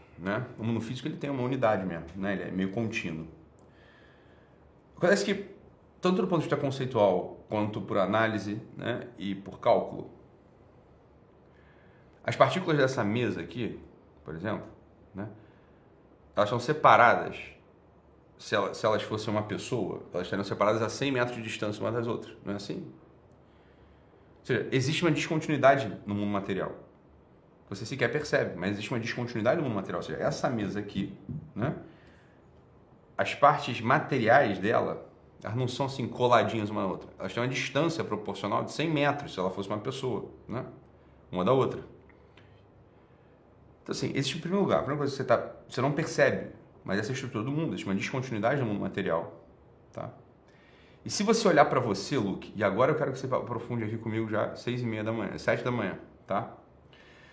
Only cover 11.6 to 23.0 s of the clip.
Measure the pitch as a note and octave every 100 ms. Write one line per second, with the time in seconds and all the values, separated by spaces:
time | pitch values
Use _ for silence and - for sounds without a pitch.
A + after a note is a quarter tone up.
11.6 | - - - - - - - A#2+ C3 F#3
12.6 | F3 D3 C3 B2+ G2+ A#2 A2+ F2+ E2+ B2
13.6 | G#2 - - - - - - D#2+ G#2 F#2
14.6 | - - - - - F#2+ G#2+ - - -
15.6 | - - - - - - - - G#2 A#2+
16.6 | A#2+ D3+ C#3 A2 A#2 F#2 F2 - - -
17.6 | - - - - - - - - - G#2+
18.6 | F#2+ - A2 G#2+ - G#2+ - G2+ G2+ F2+
19.6 | - B2 F2 D#2+ - F2 F#2 G2 G2 G2+
20.6 | G2+ A2 G#2+ - C#3 B2+ A#2+ A#2+ A2 -
21.6 | G#2 G#2 A2 A#2+ A#2 G#2+ - - - G2+
22.6 | - - - -